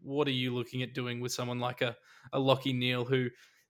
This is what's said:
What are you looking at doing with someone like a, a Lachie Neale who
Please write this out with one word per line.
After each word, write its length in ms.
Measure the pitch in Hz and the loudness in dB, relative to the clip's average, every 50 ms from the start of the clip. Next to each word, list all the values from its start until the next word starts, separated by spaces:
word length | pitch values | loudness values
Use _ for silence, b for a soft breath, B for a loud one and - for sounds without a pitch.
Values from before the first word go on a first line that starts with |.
| - | -10
What 240 | 135 139 143 147 143 | -4 0 0 2 2
are 40 | |
you 220 | 131 127 127 127 123 | 2 0 0 0 0
looking 300 | 123 117 - - 127 127 | -2 -4 -4 -4 -6 -6
at 100 | 120 127 | -4 -4
doing 260 | 135 123 123 120 120 | -6 -4 -4 -4 -4
with 120 | 123 123 | -4 -6
someone 280 | - - 127 123 123 123 | -4 -4 -4 -4 -2 -2
like 220 | 120 123 123 - | -2 -4 -2 -2
a, 160 | 131 123 117 B B B B B B B | -2 -2 -2 B B B B B B B
a 80 | - 139 | -2 2
Lachie 380 | 135 135 131 131 - 135 131 123 | 6 6 6 6 4 0 0 0
Neale 280 | 123 123 127 123 120 | 0 0 0 0 0
who 240 | 120 135 131 123 120 b b b b b b b | 2 2 2 2 0 b b b b b b b